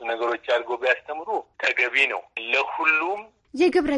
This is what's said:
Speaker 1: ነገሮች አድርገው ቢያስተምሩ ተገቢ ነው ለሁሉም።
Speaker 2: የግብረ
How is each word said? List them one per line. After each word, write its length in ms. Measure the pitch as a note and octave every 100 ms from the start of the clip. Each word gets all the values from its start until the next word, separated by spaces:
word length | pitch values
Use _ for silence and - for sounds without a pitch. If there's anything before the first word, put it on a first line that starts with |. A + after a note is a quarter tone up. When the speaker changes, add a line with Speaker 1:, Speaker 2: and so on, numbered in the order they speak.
| A#2+
Speaker 1:
ነገሮች 400 | A2+ A#2+ A#2 -
አድርገው 320 | A#2+ A#2 A#2+
ቢያስተምሩ 500 | - A#2+ - D#3 G#3 G3 - -
ተገቢ 480 | - - A#2+ B2+ C3+
ነው 160 | G2 - -
ለሁሉም። 760 | A2+ C3 C#3 - - E3 E3+ G#3 A3 _ _
Speaker 2:
የግብረ 380 | C4 F4 F4+ D4+